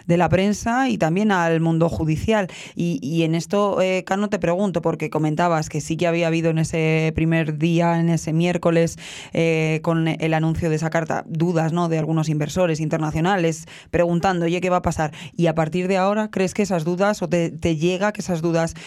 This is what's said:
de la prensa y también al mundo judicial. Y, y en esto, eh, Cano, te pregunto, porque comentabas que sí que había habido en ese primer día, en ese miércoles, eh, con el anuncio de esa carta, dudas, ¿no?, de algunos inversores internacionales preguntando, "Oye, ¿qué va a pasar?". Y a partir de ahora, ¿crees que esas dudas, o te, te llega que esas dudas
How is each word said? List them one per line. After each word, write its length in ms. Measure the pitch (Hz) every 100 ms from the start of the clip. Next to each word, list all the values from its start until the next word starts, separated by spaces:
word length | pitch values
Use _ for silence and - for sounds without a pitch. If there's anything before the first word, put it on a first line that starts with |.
| -
de 100 | 170
la 100 | 165
prensa 600 | 175 196 202 233 240 269
y 80 | 208
también 340 | 160 175 214
al 280 | 190 170 165
mundo 280 | 165 165 165
judicial. 600 | - 160 151 - 220 180 - -
Y, 240 | - 170 175
y 200 | 135 165
en 120 | 160
esto, 460 | 165 160 202 202 -
eh, 240 | 185 185
Cano, 240 | 175 196 208
te 100 | 202
pregunto, 440 | 170 175 202 165
porque 260 | 165 160 156
comentabas 600 | - 156 151 175 160 156
que 100 | 156
sí 160 | 143 160
que 100 | 170
había 200 | 170 165
habido 240 | 165 165
en 80 | 160
ese 540 | 160 165 160 160 160
primer 420 | 160 160 165 156 151
día, 420 | 170 170 170 170
en 120 | 170
ese 220 | 165 -
miércoles, 480 | 160 175 170 170 165 165 - - - -
eh, 460 | - 165 160 160 160
con 260 | 165 165 160
el 260 | 160 160
anuncio 340 | 156 160 160 170
de 60 | 156
esa 140 | 160
carta, 340 | 165 160 - -
dudas, 440 | 165 170 165 160
¿no?, 160 | 170 170
de 100 | 160
algunos 300 | 156 160 156
inversores 520 | 147 147 185 180 156
internacionales 840 | 156 160 156 156 170 202 165 160 - - -
preguntando, 560 | 165 170 170 190 180 170
"Oye, 140 | 175
¿qué 100 | 185
va 80 | 180
a 40 |
pasar?". 300 | 175 160 151 - 160 -
Y 100 | 165
a 80 |
partir 320 | 160 156 180 180
de 120 | 190
ahora, 320 | 190 214 214
¿crees 220 | 196 185
que 80 | -
esas 200 | 202 180
dudas, 380 | 160 180 202 214
o 60 | 170
te, 220 | 175 165
te 260 | 156 170 160
llega 360 | 170 180 208
que 100 | 208
esas 200 | 190 170
dudas 320 | 170 165 165 160